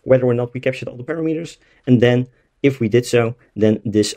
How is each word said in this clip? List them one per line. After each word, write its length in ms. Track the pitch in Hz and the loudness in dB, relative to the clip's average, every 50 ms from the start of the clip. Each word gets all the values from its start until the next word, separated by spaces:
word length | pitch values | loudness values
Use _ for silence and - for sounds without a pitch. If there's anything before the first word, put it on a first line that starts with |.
| _ | _
whether 220 | - 131 127 127 | 0 2 2 2
or 80 | 123 120 | 0 0
not 200 | 120 123 120 - | -2 -4 -6 -8
we 60 | 127 | -6
captured 280 | - 131 131 - 123 | -6 -6 -6 -6 -10
all 100 | - - | -12 -12
the 60 | 120 127 | -12 -10
parameters. 540 | - 156 165 160 160 156 165 170 - - _ _ _ _ _ _ | -10 -8 -6 -4 -4 -4 -6 -8 -12 -16 _ _ _ _ _ _
And 140 | 131 127 113 | 2 4 4
then 260 | 120 123 123 123 127 - _ _ _ _ _ _ | 4 4 4 2 -2 -4 _ _ _ _ _ _
if 200 | - 139 135 - | 0 0 0 0
we 80 | 117 101 | -2 0
did 160 | 110 120 123 | 0 0 0
so, 300 | - - 120 117 113 120 - _ _ _ | 2 0 0 0 0 -4 -10 _ _ _
then 260 | 101 107 110 110 - - | 0 2 2 2 0 -2
this 280 | 113 101 107 104 - - | -2 0 0 0 0 -4